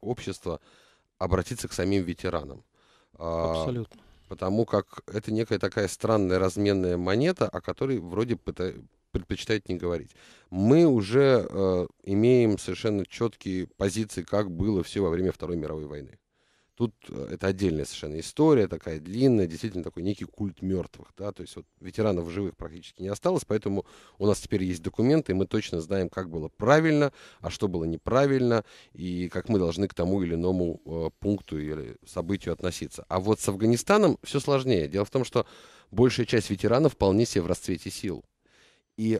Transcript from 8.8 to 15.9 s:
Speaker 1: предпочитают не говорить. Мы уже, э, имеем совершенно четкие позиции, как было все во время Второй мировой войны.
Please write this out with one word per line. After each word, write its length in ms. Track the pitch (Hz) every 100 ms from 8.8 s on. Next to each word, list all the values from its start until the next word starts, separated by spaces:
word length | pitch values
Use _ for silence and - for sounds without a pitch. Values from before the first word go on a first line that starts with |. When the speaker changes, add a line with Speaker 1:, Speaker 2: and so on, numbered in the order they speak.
| - _ _
Speaker 1:
предпочитают 560 | - - 101 - 107 -
не 80 | 90
говорить. 360 | 87 85 - _ - - -
Мы 340 | 92 107 156 165
уже, 600 | 123 98 127 139 123 -
э, 380 | 98 95 90 90 _
имеем 560 | - 101 120 127 113 95
совершенно 440 | - 90 110 104 87
четкие 600 | - 117 - 95 92 85 -
позиции, 440 | 98 104 107 -
как 300 | 82 104 101
было 320 | 85 101 98
все 180 | 82 101
во 80 | 90
время 220 | 85 92
Второй 260 | - 80 85
мировой 280 | 76 78
войны. 340 | 76